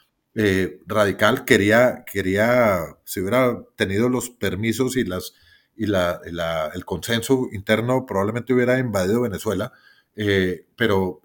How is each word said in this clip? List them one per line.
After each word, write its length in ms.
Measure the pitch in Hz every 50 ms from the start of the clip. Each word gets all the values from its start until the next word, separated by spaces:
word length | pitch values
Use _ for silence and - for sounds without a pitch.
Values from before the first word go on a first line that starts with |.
| _ _ _ _ _ _ _
eh, 440 | - 107 101 95 95 92 87 - - -
radical, 580 | - 107 107 104 101 95 - 107 104 120 135 -
quería, 600 | - 127 104 98 104 107 117 127 123 - - -
quería, 920 | - - 101 92 92 95 98 110 117 123 123 120 107 95 87 80 73 - - _
si 180 | - - 101
hubiera 420 | 90 95 113 127 131 123 120 95 - - _
tenido 340 | - 107 95 95 101 117 123
los 200 | 127 123 - -
permisos 640 | - _ - 95 92 92 107 113 110 113 131 127 131
y 80 | 131 117
las, 300 | 90 90 92 87 - - _ _ _ _ _ _ _ _
y 120 | - 110 104
la, 340 | 101 92 87 87 87 - -
y 60 | 82
la, 380 | 82 85 85 82 82 80 78 73 82
el 100 | 92 90
consenso 640 | - 95 85 - - 117 113 110 - 135 131 127 -
interno, 540 | - 101 - - 110 107 117 120 127 131 127
probablemente 480 | - 98 95 98 104 110 120 117 - 127
hubiera 240 | 127 123 120 127 131
invadido 440 | 127 120 101 98 90 92 107 117
Venezuela, 500 | 123 117 95 80 - 110 101 90 104 127 - _ _ - _ _ _ _ _
eh, 500 | 104 107 101 98 98 92 92 90 80 - _ _
pero, 460 | - 120 110 101 98 95 92 90 - _